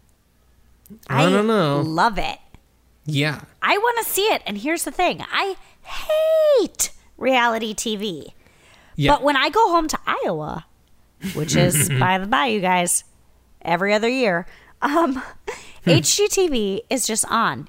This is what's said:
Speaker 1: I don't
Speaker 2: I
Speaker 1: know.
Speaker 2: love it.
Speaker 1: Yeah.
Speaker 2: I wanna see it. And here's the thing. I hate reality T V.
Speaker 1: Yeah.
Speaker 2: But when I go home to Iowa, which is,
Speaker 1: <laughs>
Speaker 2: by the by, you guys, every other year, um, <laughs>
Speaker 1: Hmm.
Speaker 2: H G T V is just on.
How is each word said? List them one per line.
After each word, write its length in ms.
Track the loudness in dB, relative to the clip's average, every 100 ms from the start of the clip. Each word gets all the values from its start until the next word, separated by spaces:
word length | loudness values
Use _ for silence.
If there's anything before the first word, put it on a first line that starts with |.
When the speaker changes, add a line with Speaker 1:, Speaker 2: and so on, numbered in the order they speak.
| _ _ _ _ _ _ _ _ _ -20 -4
Speaker 1:
I 140 | 2 2
don't 200 | 2 2
Speaker 2:
I 40 |
Speaker 1:
know. 280 | 2 2 0
Speaker 2:
love 360 | -2 0 0 0
it. 180 | -6 -8 _ -20 _ _ _ _ -4
Speaker 1:
Yeah. 360 | -2 -2 -4 -12 _
Speaker 2:
I 160 | 0 2
wanna 260 | 2 -2
see 200 | -2 -2 0
it. 180 | 0 -4
And 120 | -6
here's 260 | -4 -4
the 80 | -4
thing. 320 | -2 -2 -2 -6
I 240 | -4 -4 -6 -14 _
hate 1120 | -14 -10 -2 0 2 4 4 4 2 -2 -8 -8 _ -6
reality 560 | 0 2 2 0 -6
T 220 | -6 -6 -6
V. 380 | -6 -8 -14 -20 _ _ _ -20 -16 -2
Speaker 1:
Yeah. 180 | 2
Speaker 2:
But 100 | 4
when 120 | 4 2
I 120 | 2
go 200 | 2 4
home 160 | 2 0
to 100 | -4 -4
Iowa, 600 | -4 -2 -4 -6 -10 -14 _ _ _ _ _ -8
which 220 | -6 0 2
is, 340 | 2 2 0
Speaker 1:
<laughs> 100 | 0
Speaker 2:
by 180 | 2 0
the 80 | 0
by, 200 | 0 2
you 120 | 0
guys, 420 | 2 2 2 -2 -6 _ _ _ _ _
every 320 | -4 0 2
other 140 | 2 2
year, 380 | 2 0 0 -4 -14 -20 -4
um, 400 | 0 2 2 -2 -8
<laughs> 560 | -14 -14 -14 -18 -6
Speaker 1:
Hmm. 60 | 2
Speaker 2:
H 240 | 4 4 0
G 120 | 2
T 180 | 2 0
V 340 | 0 -2 -4 -4
is 160 | -4 -2
just 200 | -4 -2
on. 380 | 0 0 -2